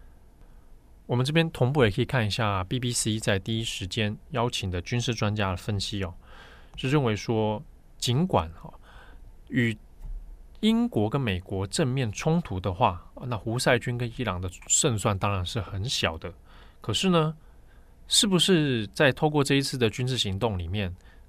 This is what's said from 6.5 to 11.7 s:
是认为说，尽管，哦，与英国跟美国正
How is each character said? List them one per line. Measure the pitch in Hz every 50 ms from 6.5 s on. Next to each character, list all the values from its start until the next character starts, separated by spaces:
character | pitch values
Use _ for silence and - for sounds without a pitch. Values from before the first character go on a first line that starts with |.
| - - - - -
是 | - - 131
认 | 143 151 135
为 | 113 107
说， | 101 - - 117 110 110 107 107 107 151 - - - - - - -
尽 | - 123 120 135 180 185
管， | - 101 82 82 85 -
哦， | - - - - - - - - - - - - - - - - - -
与 | - 131 120 117 110 - - - - - - - - - - - - - - - - -
英 | - 214 226 226 240 240
国 | - 117 104 107
跟 | - 143
美 | 135 110 95 87
国 | 87 - 104 95 98
正 | 95